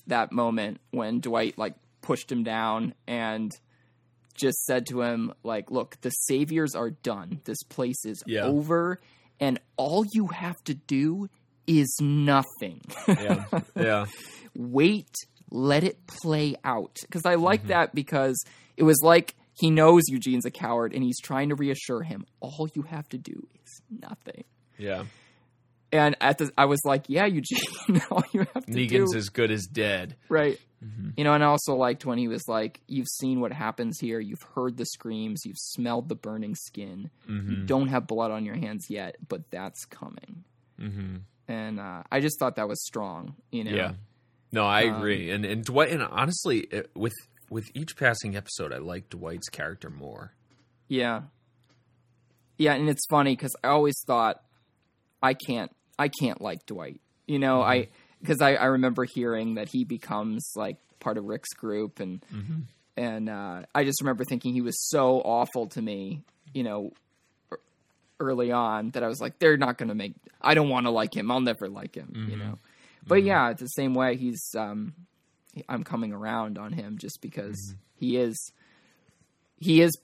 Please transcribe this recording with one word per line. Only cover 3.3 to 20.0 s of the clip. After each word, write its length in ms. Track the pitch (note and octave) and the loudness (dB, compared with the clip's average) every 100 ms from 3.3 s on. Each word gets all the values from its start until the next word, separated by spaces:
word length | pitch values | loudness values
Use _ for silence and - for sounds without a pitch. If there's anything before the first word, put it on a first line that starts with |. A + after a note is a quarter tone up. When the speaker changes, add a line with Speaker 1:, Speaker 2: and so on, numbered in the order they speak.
| A2 G#2+ - _ _ _ _ _ _ _ | -4 -6 -8 _ _ _ _ _ _ _
Speaker 1:
just 300 | - C3+ - | -2 0 0
said 220 | - B2+ A#2+ | 0 -2 -2
to 160 | B2 | -2
him, 300 | A#2+ A#2 A2+ - | -2 0 -4 -6
like, 280 | A#2 A2 G2+ | -6 -6 -4
"Look, 280 | B2 A#2 - | -4 -4 -6
the 100 | B2+ | -6
saviors 640 | - - C3+ D3 D#3+ D3+ | -4 -2 0 0 0 0
are 160 | F2+ A#2 | -2 -6
done. 500 | D3+ B2 G2+ F2 D3 | -4 -6 -6 -8 -10
This 180 | - A2+ | -8 -10
place 420 | - - B2 B2+ A2 | -10 -4 -4 -4 -8
is 160 | G2 - | -10 -4
Speaker 2:
Yeah. 180 | A2 | -2
Speaker 1:
over, 560 | A2+ D3 D3+ E3+ E3+ F3+ _ _ _ _ | 2 0 2 0 0 -4 _ _ _ _
and 220 | C#3+ B2 - - | -2 -2 -4 -4
all 300 | C#3 F3+ G#3+ | 0 2 2
you 140 | A3 F#3+ | 0 0
have 340 | E3+ F3 E3+ | -4 -8 -8
to 100 | - | -8
do 540 | C#3+ - C3+ D3+ F#3 G3 - _ _ - | -8 -2 0 0 0 -6 -12 _ _ 4
is 280 | D#3+ C3+ - | 6 6 2
nothing." 800 | D3 D3 C#3+ C#3 C3+ - G2+ E2 - | 2 4 6 4 2 -6 -10 -10 -14
<laughs> 140 | - - | -4 2
Speaker 2:
Yeah, 360 | F#3 G#3 F3+ - G3 - - | 4 4 0 0 -4 -4 -2
yeah. 300 | A2+ G#2 G#2 - - - - - | 2 2 0 -8 -18 -20 -16 -10
Speaker 1:
Wait, 580 | A#2+ C3 E3+ G#3 - - - _ - | -2 4 4 4 -4 -12 -14 _ -10
let 340 | A#2+ C3+ C#3+ | -2 4 4
it 220 | F3+ - - | 4 -2 -14
play 500 | - E3 D3+ D3 - | -8 -2 0 0 -2
out. 320 | - A#2 F2+ - - | -2 -4 -4 -10 -8
'Cause 160 | F3 F3 | 0 4
I 80 | |
like 260 | F3 E3+ G#3 | 6 4 2
Speaker 2:
Mm-hmm. 80 | - | 2
Speaker 1:
that 260 | F3 E3 | 2 4
because 480 | D3+ C#3+ D3 C3+ C3 - - _ - | 0 -2 2 2 0 -6 -16 _ 4
it 60 | |
was 160 | D#3 D3+ | 6 8
like 320 | D#3+ E3+ E3 - _ - | 10 8 6 -8 _ 0
he 100 | D#3+ | 4
knows 340 | D#3 D#3+ F3 | 8 12 10